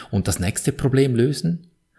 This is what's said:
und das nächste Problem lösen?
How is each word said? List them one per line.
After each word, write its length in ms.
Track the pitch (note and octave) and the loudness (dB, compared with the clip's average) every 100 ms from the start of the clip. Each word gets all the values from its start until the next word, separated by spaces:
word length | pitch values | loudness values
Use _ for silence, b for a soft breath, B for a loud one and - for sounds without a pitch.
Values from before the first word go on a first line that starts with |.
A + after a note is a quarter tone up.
| B | B
und 160 | G2 F#2 | -2 -2
das 120 | F2+ | -2
nächste 320 | F2+ - - | -2 -2 -4
Problem 440 | - C#3+ C3 C#3 A#2 | 0 2 2 2 2
lösen? 520 | B2+ C#3+ E3+ E3+ - _ _ | 0 0 -2 -4 -8 _ _